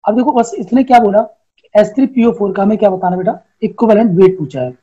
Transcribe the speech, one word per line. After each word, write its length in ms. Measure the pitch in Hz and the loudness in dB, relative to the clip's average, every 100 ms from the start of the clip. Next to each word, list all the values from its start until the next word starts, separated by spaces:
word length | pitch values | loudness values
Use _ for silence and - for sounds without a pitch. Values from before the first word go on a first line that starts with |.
अब 120 | - 233 | -2 -2
देखो 160 | 254 | 0
बस 220 | 254 233 403 | 0 -2 -6
इसने 260 | 220 247 | -4 -2
क्या 140 | 262 247 | 4 4
बोला 220 | 214 202 | 4 0
कि 460 | 240 _ _ _ _ | -2 _ _ _ _
एस 180 | 208 208 233 | 0 0 -2
थ्री 100 | 269 | -2
पी 160 | - | 0
ओ 80 | 233 | 0
फोर 200 | - 202 | 0 -4
का 80 | 190 | -2
हमें 160 | 196 214 | -2 0
क्या 120 | 214 | 0
बताना 260 | 185 185 180 | 0 -4 -2
बेटा? 220 | 185 - _ _ | -4 -6 _ _
Equivalent 560 | 220 - 226 208 226 175 | -8 -2 2 2 2 4
weight 180 | 185 185 | 4 2
पूछा 220 | 143 135 | -8 -6
है। 120 | 127 127 | -8 -10